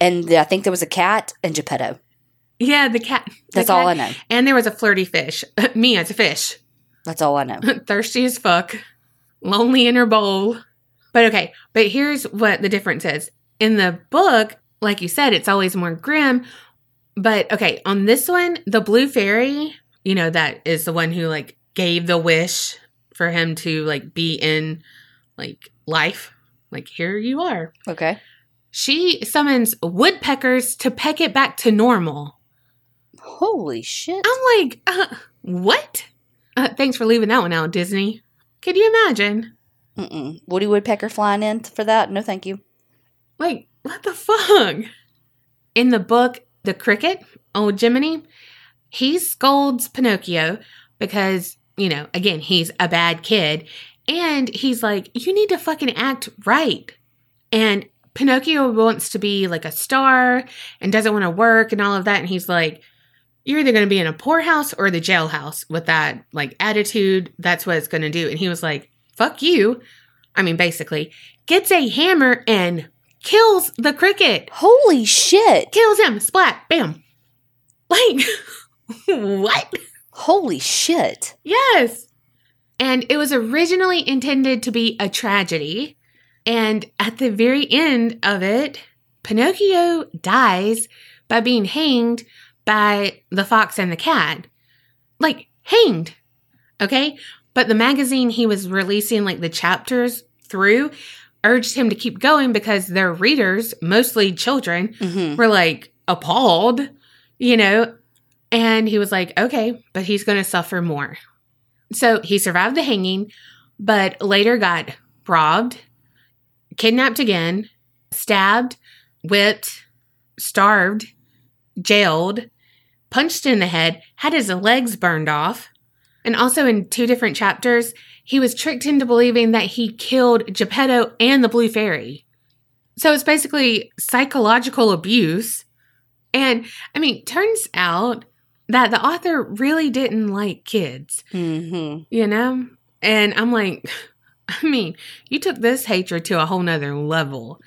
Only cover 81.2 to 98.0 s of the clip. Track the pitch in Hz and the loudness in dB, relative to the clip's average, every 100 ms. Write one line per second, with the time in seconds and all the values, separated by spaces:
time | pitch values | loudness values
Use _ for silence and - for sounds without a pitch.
81.2 | - - - 440 539 381 233 - - _ | -12 -12 -4 0 4 4 2 -2 -20 _
82.2 | _ _ _ _ _ - 262 254 240 294 | _ _ _ _ _ -4 0 0 0 0
83.2 | 294 262 220 285 339 370 370 359 - 269 | 0 -2 0 0 0 2 0 0 -2 -2
84.2 | 269 269 262 254 247 233 226 - 202 - | 0 0 2 0 -2 -2 -2 -2 -6 -4
85.2 | 226 202 180 165 147 196 302 - _ _ | 0 0 0 -4 -6 -8 -8 -12 _ _
86.2 | _ _ - 233 220 214 - - 202 226 | _ _ -4 0 0 -2 -4 -6 -6 -2
87.2 | 254 202 233 277 - 262 320 247 233 226 | -2 2 2 2 0 0 2 2 0 -2
88.2 | 202 202 190 233 294 - - _ _ _ | -2 -2 0 -2 -2 -8 -20 _ _ _
89.2 | - 220 277 370 403 359 349 339 - 165 | -4 0 0 2 2 2 2 0 -6 -10
90.2 | 180 233 240 180 202 226 - - - - | -2 2 2 2 0 -2 -6 -14 -20 -18
91.2 | - 226 226 247 196 294 311 254 233 233 | -2 0 2 0 0 -2 0 2 0 -2
92.2 | - - - _ - 214 208 202 196 - | -8 -20 -20 _ 0 2 4 2 -2 -6
93.2 | - 185 196 220 208 - 180 165 - 294 | -8 -4 2 2 2 0 -4 -2 -2 0
94.2 | 151 160 - _ _ _ _ _ _ - | 0 -4 -12 _ _ _ _ _ _ -2
95.2 | 302 - - _ - 453 403 175 165 - | -2 -2 -10 _ 0 4 4 2 -4 -14
96.2 | _ _ _ _ _ - 202 262 294 285 | _ _ _ _ _ -6 -2 0 -2 -6
97.2 | - - _ 254 233 214 240 277 | -18 -20 _ -2 2 2 2 2